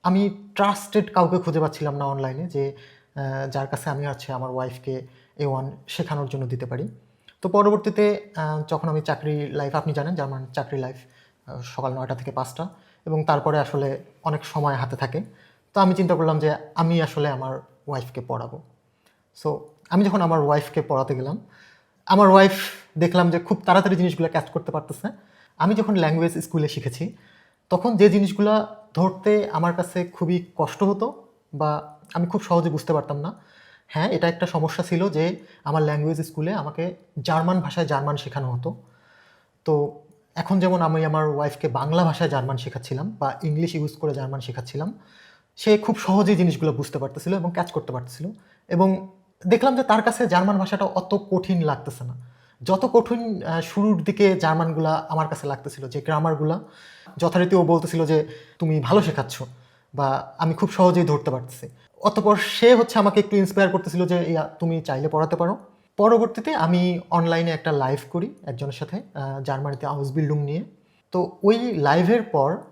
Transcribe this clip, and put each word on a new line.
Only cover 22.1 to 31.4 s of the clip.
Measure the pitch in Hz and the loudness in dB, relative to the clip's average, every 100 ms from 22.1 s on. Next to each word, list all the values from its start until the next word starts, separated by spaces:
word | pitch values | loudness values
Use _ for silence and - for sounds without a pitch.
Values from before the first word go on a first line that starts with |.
| 190 202 | 6 8
ওয়াইফ | 190 196 190 - - - 156 | 10 8 4 -8 -12 -12 0
দেখলাম | 170 180 175 | 2 4 4
যে | 170 | 2
খুব | 175 208 - | -2 -2 4
তাড়াতাড়ি | 185 190 185 | 4 4 2
জিনিসগুলো | 180 143 165 | 0 0 0
ক্যাচ | 160 - | -2 -2
করতে | 165 - | -8 -6
পারতেছে। | 151 151 - 196 - _ _ _ _ | -8 -8 -10 -10 -12 _ _ _ _
আমি | 165 214 | 0 2
যখন | 220 196 | 2 2
ল্যাঙ্গুয়েজ | 156 160 170 170 | 2 2 0 -2
স্কুলে | 156 165 151 | -4 -2 -2
শিখেছি, | - 127 - 170 - _ _ _ _ _ | -4 -8 -6 -10 -10 _ _ _ _ _
তখন | 180 233 214 | -2 0 6
যে | 202 | 6
জিনিসগুলা | 190 196 - 208 214 208 - - - | 6 2 2 2 2 0 -10 -10 0
ধরতে | 185 185 214 214 202 | 0 0 2 2 2
আমার | 160 170 | -2 -2
কাছে | 170 175 185 | -2 -4 -4
খুবই | 180 - 170 180 180 - | -6 -4 -2 -2 -4 -4
কষ্ট | 151 - | -4 0
হতো | 196 202 226 294 - _ | -2 0 -4 -6 -20 _